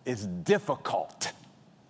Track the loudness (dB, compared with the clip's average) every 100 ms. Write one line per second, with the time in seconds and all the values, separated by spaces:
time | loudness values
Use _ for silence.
0 | -6 -4 -4 -4 4 4 4 -2 0 -2
1 | -2 -6 -6 -6 -18 -20 -20 -20 -20